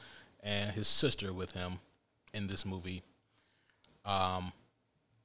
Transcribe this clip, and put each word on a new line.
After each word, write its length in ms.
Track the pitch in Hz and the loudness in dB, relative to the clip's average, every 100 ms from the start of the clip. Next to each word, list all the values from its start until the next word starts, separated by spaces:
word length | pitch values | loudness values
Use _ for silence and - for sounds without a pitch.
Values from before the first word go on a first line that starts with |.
| - - - - | -14 -20 -20 -12
and 300 | 101 104 104 | -4 -2 -2
his 140 | 104 104 | 2 4
sister 460 | - 143 - 98 | 6 6 2 -2
with 200 | 92 90 | -4 -6
him 260 | 92 90 92 - _ _ _ _ | -4 -6 -6 -12 _ _ _ _
in 120 | 107 98 | -6 -2
this 180 | 95 98 | -2 -2
movie. 360 | 92 92 92 - _ _ _ _ _ _ _ _ _ | -4 -6 -8 -10 _ _ _ _ _ _ _ _ _
Um, 480 | 101 98 92 92 92 - _ _ _ _ _ _ | 0 2 2 0 -4 -8 _ _ _ _ _ _